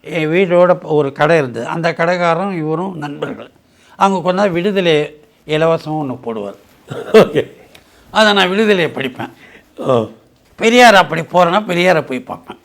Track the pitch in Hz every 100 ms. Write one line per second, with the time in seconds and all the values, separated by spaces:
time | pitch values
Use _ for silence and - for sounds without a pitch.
0 | - 156 156 170 190 175 175 180 165 151
1 | 139 135 147 165 135 117 120 156 165 160
2 | 165 180 175 165 196 180 151 160 180 160
3 | 147 143 - 113 120 _ _ _ _ -
4 | 196 190 165 185 208 170 185 196 175 151
5 | 151 - _ _ - 151 165 165 151 156
6 | 143 123 120 110 101 - _ _ - -
7 | - 220 185 156 - - - - _ _
8 | _ - 214 202 185 190 220 196 156 -
9 | 131 131 - - - - _ - - 127
10 | 107 - _ _ _ _ 220 240 240 202
11 | 160 160 160 175 175 185 214 175 180 170
12 | - 127 131 - - 175